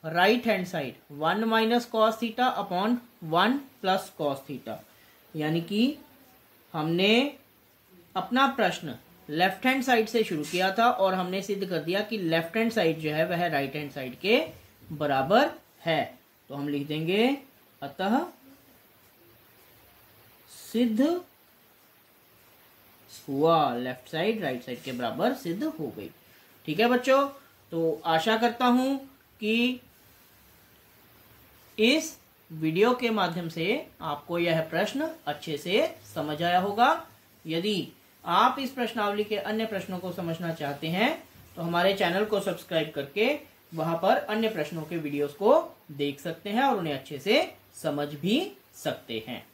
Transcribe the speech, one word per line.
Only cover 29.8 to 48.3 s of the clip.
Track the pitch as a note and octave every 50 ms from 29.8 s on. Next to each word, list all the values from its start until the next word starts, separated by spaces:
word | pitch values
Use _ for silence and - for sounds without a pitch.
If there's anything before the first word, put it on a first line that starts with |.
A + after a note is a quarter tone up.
| - - _ _ _ - - _ - _ _ _ _ _ _ - _ _ _ _ _ _ _ _ _ - - - - _ - - - - - - - - - -
इस | G#3+ A#3+ C#4 D#4+ D#4 - - - _ _ _ _ _ _
वीडियो | E3 D#3 D#3 D#3+ D#3+ F3 G#3 A#3+ B3
के | A#3+ B3 A#3
माध्यम | A3+ G#3+ F#3+ F3 E3 F3+ F3 E3
से | - E3+ E3 F3+ A#3 D4 D#4 - - _ -
आपको | D#3+ D3 C#3+ - - E3+ F3
यह | E3+ F3 D#3+ D#3+ D#3+ -
प्रश्न | - E3 G3+ G#3+ - C4+ D#4 E4 D#4+ - -
अच्छे | - D3 D3+ - - D3+ C#3+
से | - E3+ F#3 A#3 D#4 E4 - - - - -
समझ | E3 D3 D3+ D3+ D3 E3+
आया | E3+ F3+ F3+
होगा। | F#3 G3+ G3 G#3+ A#3+ C#4 D#4+ D#4+ - - - _ _ _ _ _ _
यदि | D#3+ D#3+ E3 F3 G#3+ G#3+ F#3 C#3 - - _ _ _ _ _ -
आप | E3+ E3+ F#3+ A3 B3+ C4 C#4
इस | C4+ B3
प्रश्नावली | - - A#3+ A3 - A#3+ G#3 G3+ G3+ G#3 G#3+
के | G#3 G#3+
अन्य | G3+ - - G#3+ A3 A3
प्रश्नों | A3 G#3+ F#3+ F3+ - F#3 F3+
को | F3+ F#3 F3
समझना | F#3+ F3+ E3+ E3 E3 F3+ E3 D#3+
चाहते | - D3+ C#3 C#3+ C#3+ - D#3+
हैं | E3 F#3 G#3+ C4+ D#4+ E4 - - - - - - -
तो | - -
हमारे | E3+ E3 E3+ F3+ F#3+ G3
चैनल | F#3+ G#3 E3+ F3 F#3+ G#3+
को | G#3 G#3+ G3
सब्सक्राइब | F#3+ G3 - - - - F3+ D#3+ D#3 D#3 -
करके | D3+ C3+ C3 - G3+ G#3+ B3+ D4 D4 - - - _ _ _ E3
वहां | D#3+ D#3 E3 E3
पर | E3 - F#3+ B3
अन्य | C#4 - - G#3+ A3 A3+ G#3+
प्रश्नों | - E3+ D3+ D3 F3+ E3 D#3
के | D3 F3
वीडियोज़ | E3+ D3+ D3 C#3+ C#3+ C#3+ C#3+ C#3+
को | - G3 G#3+ C#4 D#4+ E4+ - - _ _ _ D3+
देख | C#3 C#3+ C#3+ C#3 -
सकते | - F3 D#3+ - - G3+
हैं | G3+ A3+ C4+
और | C4+ B3 G3+
उन्हें | F3 D#3 C#3+
अच्छे | C3+ - - D3+ C3+
से | - F#3+ A3+ C#4+ F4+ F#4 - - _ _ _ - -
समझ | D#3 C#3+ D3 D3 C#3+ D3+
भी | C#3+ C#3 F3+